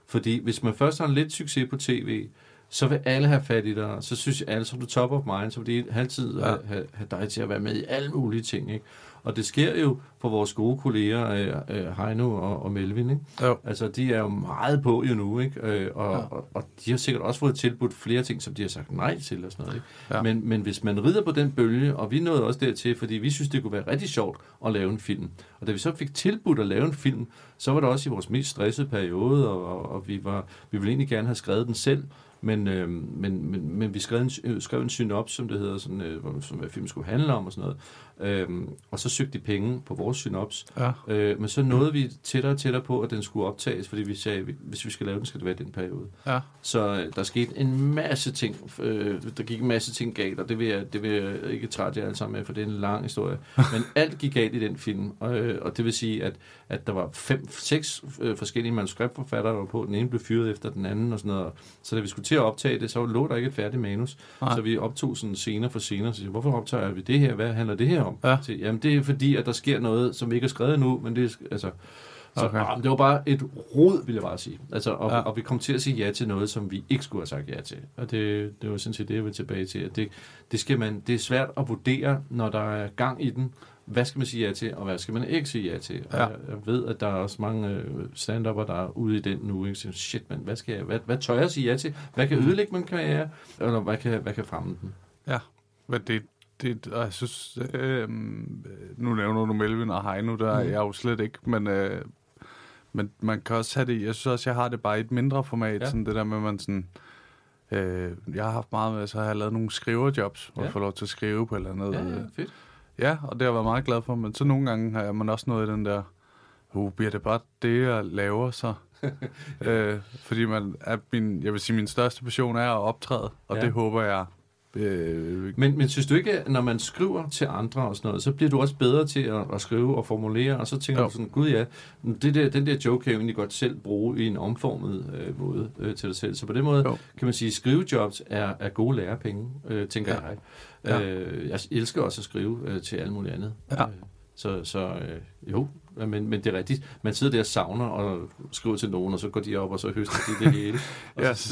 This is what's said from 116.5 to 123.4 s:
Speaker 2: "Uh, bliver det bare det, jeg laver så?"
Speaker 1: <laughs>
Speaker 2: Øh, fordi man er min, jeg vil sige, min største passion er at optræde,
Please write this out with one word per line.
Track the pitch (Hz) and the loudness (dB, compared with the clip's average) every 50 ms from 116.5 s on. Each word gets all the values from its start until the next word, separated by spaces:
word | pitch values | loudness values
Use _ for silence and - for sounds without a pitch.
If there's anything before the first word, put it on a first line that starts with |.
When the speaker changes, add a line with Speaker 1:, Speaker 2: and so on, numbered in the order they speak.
| _ _ _ _ - | _ _ _ _ -4
Speaker 2:
"Uh, | 98 101 98 | -2 -2 -2
bliver | 95 - 110 107 | 0 0 0 0
det | 101 101 | -2 0
bare | - 110 110 117 - _ _ _ | 0 0 0 0 -2 _ _ _
det, | - 120 117 123 | 2 2 4 4
jeg | 127 127 117 110 101 | 4 4 2 0 -2
laver | 87 85 101 101 101 104 110 127 127 | -2 -2 -2 0 0 0 0 0 -2
så?" | 117 - - - - - - _ _ _ | -2 -4 -4 -4 -4 -6 -10 _ _ _
Speaker 1:
<laughs> | - 143 - - 131 - - - - - - - | -6 -6 -6 -6 -10 -12 -12 -14 -14 -14 -12 -4
Speaker 2:
Øh, | - 117 113 113 107 104 104 104 101 - - - | 0 2 2 4 2 2 0 -4 -6 -12 -18 -18
fordi | - - 113 113 117 | -8 -4 0 0 2
man | 110 110 107 101 98 - - | 2 2 0 -2 -4 -6 -8
er | - 101 113 107 - _ | -4 -4 -4 -4 -2 _
min, | - 117 110 107 98 78 | 0 0 2 2 0 0
jeg | 73 107 | 0 -2
vil | 104 101 | -2 0
sige, | - - 113 | 0 2 2
min | 110 104 | 2 2
største | 104 - 127 123 123 - - 127 | 2 2 2 2 2 0 -4 -8
passion | 120 - - 127 120 117 | -4 -2 0 0 0 2
er | 117 120 123 | 2 2 2
at | 117 107 | 2 2
optræde, | 101 110 117 - - - 131 110 107 110 - - | 2 0 -2 -2 -2 -2 -2 -2 -2 -4 -8 -12